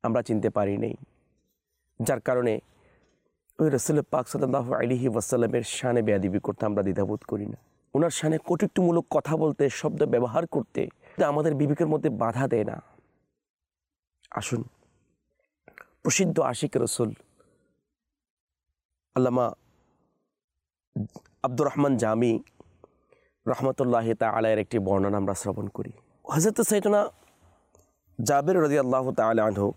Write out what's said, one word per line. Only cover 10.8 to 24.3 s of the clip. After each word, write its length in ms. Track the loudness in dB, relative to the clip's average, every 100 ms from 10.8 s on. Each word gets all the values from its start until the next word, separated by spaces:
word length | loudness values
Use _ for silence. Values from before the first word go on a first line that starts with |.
| -6 _ -18 -2 0
আমাদের 280 | 2 0
বিবেকের 320 | 2 0 2 0
মধ্যে 240 | 0 -2
বাধা 380 | 0 -2 0 0
দেয় 160 | 0
না। 180 | -2 -6 _ _ _ _ _ _ _ _ _ _ _ _ _ _ _
আসুন, 340 | -8 -4 -6 -6 _ _ _ _ _ _ _ _ _ -20 -20 -20 _
প্রসিদ্ধ 380 | -2 0 2 2
আশিক 360 | 0 -2 -2 0
রসুল 360 | -2 -2 -4 -4 _ _ _ _ _ _ _ _ _ _ _ _ _ _ _ _ _ _ _
আল্লামা 380 | 0 2 2 0 -4 _ _ _ _ _ _ _ _ _ _ _ _ _ -10 -10 -12 _ _
আব্দুর 240 | -6 0 0
রহমান 300 | 2 2 2
জামি 460 | 2 2 2 0 -4 _ -20 _ -20 _ _ _ _ _ -6
রহমতুল্লাহি 680 | -2 -2 0 2 2 0
তাআলার 440 | 0 0